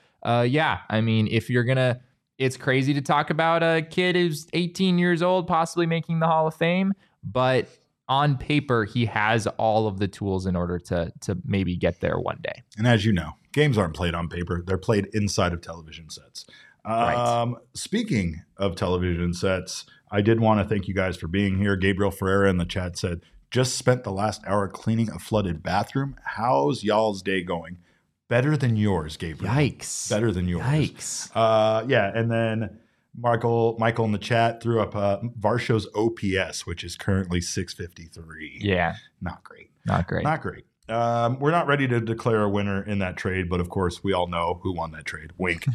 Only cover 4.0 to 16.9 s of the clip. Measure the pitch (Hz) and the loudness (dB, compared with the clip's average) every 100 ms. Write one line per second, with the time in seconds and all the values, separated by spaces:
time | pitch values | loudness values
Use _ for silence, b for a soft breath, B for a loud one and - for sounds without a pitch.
4 | 180 180 175 151 - 165 175 175 190 175 | 2 2 2 -2 -4 -4 -4 0 2 4
5 | 180 170 180 185 175 165 165 170 165 165 | 4 2 2 0 0 0 0 0 0 0
6 | 160 165 160 160 160 160 165 180 190 196 | 0 0 2 4 2 2 0 2 0 -2
7 | b b - 113 131 131 - - _ _ | b b -6 0 2 2 0 -10 _ _
8 | - 135 147 131 - 147 143 117 104 123 | -2 2 2 0 0 0 2 0 0 0
9 | 117 107 107 113 98 - 110 107 110 95 | 0 2 2 2 0 0 2 2 2 0
10 | 98 - 101 95 92 90 87 90 - 87 | -4 -2 -2 0 0 -2 -2 -4 -2 -2
11 | 82 - - 92 - 101 90 87 87 82 | -2 -6 -6 -6 -2 0 0 0 0 0
12 | 87 82 87 - - - - - 120 117 | -2 -2 -4 -6 -8 -10 -16 0 4 4
13 | 101 95 78 - _ - 151 110 90 78 | 4 2 -2 -12 _ 0 2 4 0 0
14 | 87 82 85 87 87 87 87 92 - 107 | -2 -2 -4 -6 -4 -4 -2 -4 0 0
15 | 98 110 101 - 90 85 - 85 80 82 | 0 -2 -2 0 0 -2 -8 -16 -16 -20
16 | 78 - - - - B B B 104 | -18 -20 -18 -20 -20 B B B -4